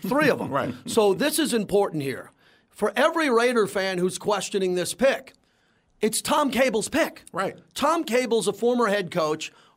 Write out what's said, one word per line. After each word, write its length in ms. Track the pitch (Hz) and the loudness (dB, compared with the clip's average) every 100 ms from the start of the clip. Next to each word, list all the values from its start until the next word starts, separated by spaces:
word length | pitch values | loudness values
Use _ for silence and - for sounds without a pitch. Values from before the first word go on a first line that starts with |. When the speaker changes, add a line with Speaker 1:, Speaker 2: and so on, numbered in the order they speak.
Speaker 1:
Three 260 | - 269 302 | -2 2 2
of 120 | 151 | 2
'em. 100 | 117 | -2
Speaker 2:
<laughs> 40 | |
Right. 200 | 135 113 - - | -2 -4 -6 -2
Speaker 1:
So 280 | - 208 | 2 4
this 240 | 180 277 302 | 2 0 0
is 160 | 277 | 0
important 480 | 226 196 196 202 160 | -2 0 0 0 -2
here. 280 | 139 104 87 _ _ _ _ | -6 -8 -12 _ _ _ _
For 220 | - 214 208 | -6 -4 2
every 340 | 302 330 302 | 2 2 2
Raider 360 | 226 247 240 196 | 2 2 2 0
fan 320 | 208 190 185 | -2 -2 -2
who's 200 | 180 - | -2 -4
questioning 560 | - 202 - 202 185 | -2 -2 -2 -2 0
this 180 | 180 170 | -2 -4
pick, 420 | - 269 - - _ _ _ _ _ _ _ | 0 0 0 -6 _ _ _ _ _ _ _
it's 200 | 220 226 | -2 -2
Tom 300 | - 294 294 | 0 2 2
Cable's 380 | 214 262 214 - | 2 2 2 -2
pick. 360 | 294 294 - - | 0 -2 -4 -12
Speaker 2:
Right. 240 | 175 190 - _ | -6 -6 -6 _
Speaker 1:
Tom 300 | - 285 339 | -2 0 0
Cable's 420 | - 240 254 226 202 | 0 0 2 0 0
a 40 | |
former 360 | 196 240 247 226 | 0 0 2 2
head 220 | 202 185 | 0 -2
coach, 420 | 180 156 156 - - _ | -2 -2 -2 -6 -16 _